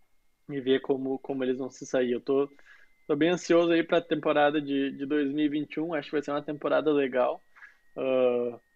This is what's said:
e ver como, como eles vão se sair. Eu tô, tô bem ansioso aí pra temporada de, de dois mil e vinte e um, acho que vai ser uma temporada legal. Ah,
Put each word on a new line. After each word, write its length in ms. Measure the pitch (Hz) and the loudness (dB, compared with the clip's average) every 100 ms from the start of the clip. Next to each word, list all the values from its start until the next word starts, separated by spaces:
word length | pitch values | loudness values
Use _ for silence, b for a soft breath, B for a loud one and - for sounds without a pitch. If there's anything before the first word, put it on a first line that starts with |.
| _ _ _ _ - | _ _ _ _ -12
e 140 | 143 | -4
ver 180 | 127 131 | 0 2
como, 400 | - 135 131 135 | 2 -2 -2 -6
como 240 | - 139 | -6 -4
eles 140 | 127 127 | -2 -2
vão 120 | 131 | -6
se 160 | - 131 | -12 -4
sair. 280 | 131 127 | -2 0
Eu 80 | 120 | -2
tô, 280 | - 139 143 - B B B _ - | 0 0 0 -6 B B B _ -4
tô 80 | 151 | 0
bem 140 | 160 | 2
ansioso 420 | 180 - 170 170 | 0 2 4 4
aí 120 | 165 | 2
pra 160 | 165 170 | 2 0
temporada 600 | 170 160 156 147 147 151 | 0 -2 0 2 2 2
de, 300 | 143 139 139 | -2 -2 -2
de 140 | 135 139 | -4 -2
dois 240 | 151 139 | 0 0
mil 140 | 147 151 | 0 0
e 40 | |
vinte 240 | 147 143 | -2 -4
e 80 | - | -6
um, 120 | 160 | -4
acho 160 | 156 143 | -4 -4
que 60 | 151 | -4
vai 60 | |
ser 100 | 143 | -4
uma 100 | 143 | -6
temporada 500 | 151 151 147 139 143 | -6 -6 0 0 2
legal. 480 | 147 135 123 123 - _ B B B _ - | 2 2 2 0 -2 _ B B B _ -6
Ah, 600 | 135 131 127 123 120 117 _ | -2 2 2 2 -2 -8 _